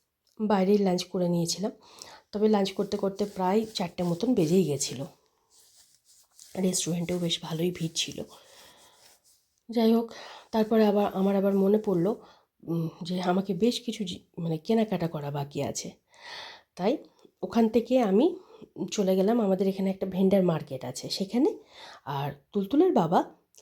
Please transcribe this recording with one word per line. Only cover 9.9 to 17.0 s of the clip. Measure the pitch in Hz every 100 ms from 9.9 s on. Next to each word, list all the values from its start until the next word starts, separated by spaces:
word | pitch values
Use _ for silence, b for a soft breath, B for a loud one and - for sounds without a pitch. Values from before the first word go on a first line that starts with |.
হোক, | 226 233 B B B B
তারপরে | 220 220 226 208
আবার | 202 202
আমার | 190 196 196
আবার | 196
মনে | 196 196 214
পড়লো, | 214 180 180 240 B B B _ -
উম, | 165 160 -
যে | 170 180
আমাকে | 180 185 196
বেশ | 170 233 240
কিছু | - 214
জি-, | 180 - _ -
মানে | 165 160
কেনাকাটা | - 226 214 180 165
করা | 151 143
বাকি | 143 143 143
আছে। | 135 - - - _ B B B B B B -
তাই | 196 302